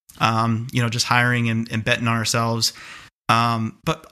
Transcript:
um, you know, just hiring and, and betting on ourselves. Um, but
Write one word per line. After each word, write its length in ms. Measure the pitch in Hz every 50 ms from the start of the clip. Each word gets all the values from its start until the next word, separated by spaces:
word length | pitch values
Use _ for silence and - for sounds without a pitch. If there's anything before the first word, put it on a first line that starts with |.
| _ - - -
um, 480 | - 113 113 110 113 117 113 110 117 127
you 100 | - 123
know, 80 | 120 117
just 160 | 113 120 -
hiring 440 | - 127 123 120 123 123 120 117 117
and, 220 | 113 113 117 -
and 120 | 123 110 104
betting 240 | 123 120 - 120 117
on 100 | 117 113
ourselves. 560 | 110 - - 117 117 117 117 113 113 - - - - - - - - - _ _ _ -
Um, 480 | 117 113 117 117 117 113 110 110 - - -
but 260 | 165 156 - - -